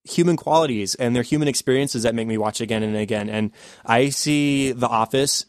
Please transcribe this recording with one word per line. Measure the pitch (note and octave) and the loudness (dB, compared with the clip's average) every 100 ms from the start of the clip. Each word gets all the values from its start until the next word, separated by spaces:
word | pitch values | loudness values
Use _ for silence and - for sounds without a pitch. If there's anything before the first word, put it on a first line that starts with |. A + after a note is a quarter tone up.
| - | -6
human | - E3+ E3 | 2 2 2
qualities | - D#3 D#3 A2+ G2 - | 2 2 2 -2 -4 -2
and | A#2+ | 0
their | B2 | 0
human | A#2 D3+ D3 | 0 0 0
experiences | - - C3 C#3 B2+ | -2 0 0 0 0
that | A2+ A2+ | -2 -2
make | A2+ | -2
me | A2 | -2
watch | G#2+ - | -2 -4
again | A2+ A2 | -4 -2
and | G#2+ G#2+ | -2 -2
again. | G#2 G#2+ G#2 | -2 -2 -2
And | G#2+ G#2+ - - - - | -2 -4 -6 -20 -10 0
I | A#2 C#3 | 2 2
see | C3+ D#3 D3 C#3+ C#3 C3+ | 0 0 2 2 0 0
The | B2 A#2+ | 0 0
Office | A2+ A2 C3+ C#3+ - | 0 0 0 0 -2